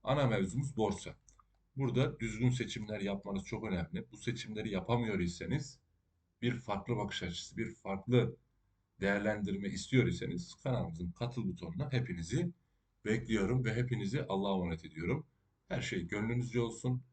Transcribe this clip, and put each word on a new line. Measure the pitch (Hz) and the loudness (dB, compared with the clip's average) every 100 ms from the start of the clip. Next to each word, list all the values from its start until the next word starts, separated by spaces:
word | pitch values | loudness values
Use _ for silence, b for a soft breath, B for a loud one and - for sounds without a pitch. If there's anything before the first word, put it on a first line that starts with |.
Ana | - 110 131 | 2 4 4
mevzumuz | 107 95 123 135 - | 4 2 0 -2 2
borsa. | 104 101 - - - _ _ _ _ 131 | 2 2 -6 -14 -20 _ _ _ _ -2
Burada | 131 127 131 - | 2 4 2 0
düzgün | 113 107 123 | -4 4 4
seçimler | 127 117 - 104 107 | 4 -2 -4 -4 -2
yapmanız | 98 98 101 98 - | -2 -4 -4 -6 -4
çok | 107 | -4
önemli. | 110 90 80 92 92 | -2 -2 -2 -4 -8
Bu | 104 | -6
seçimleri | - 123 - 107 107 | -4 -4 -6 -6 -2
yapamıyor | 95 87 120 113 95 | -2 2 2 2 2
iseniz, | 87 - 85 143 - - _ _ _ _ _ _ | 0 -2 -2 -2 -4 -16 _ _ _ _ _ _
bir | 120 - | -2 -2
farklı | - 98 - 113 | -4 -4 -2 -2
bakış | 101 - | -2 -4
açısı, | 90 85 - - | -6 -6 -8 -6
bir | 113 - | -6 -6
farklı | 98 98 - 123 123 - _ _ _ _ _ _ | -6 -6 4 4 4 -2 _ _ _ _ _ _
değerlendirme | 98 101 107 104 101 98 95 | 2 4 2 0 0 -2 -2
istiyor | - - 127 95 | -4 4 6 6
iseniz | 87 - 87 - - | 2 -2 -4 -8 -6
kanalımızın | 139 117 85 82 87 | -2 0 -2 -4 -6
katıl | - 120 120 | -4 -4 -2
butonuna | 98 87 85 82 139 | -4 -4 -6 -4 0
hepinizi | 127 - 87 82 131 175 - _ _ _ _ 104 | 0 0 -4 -2 0 -2 -4 _ _ _ _ 0
bekliyorum | 107 - 110 95 127 120 | 0 2 2 4 2 2
ve | 110 | 0
hepinizi | 123 110 98 135 - | 0 0 0 -2 0
Allah'a | 95 98 95 | 0 2 2
emanet | 87 82 80 | 0 -4 -8
ediyorum. | 80 85 143 - _ _ _ _ | -6 -2 -2 -4 _ _ _ _
Her | - | -4
şey | - 98 85 | -2 -4 -2
gönlünüzce | 104 110 120 123 123 | -2 0 0 2 0
olsun. | 117 - 127 127 - | 0 0 -2 -2 -4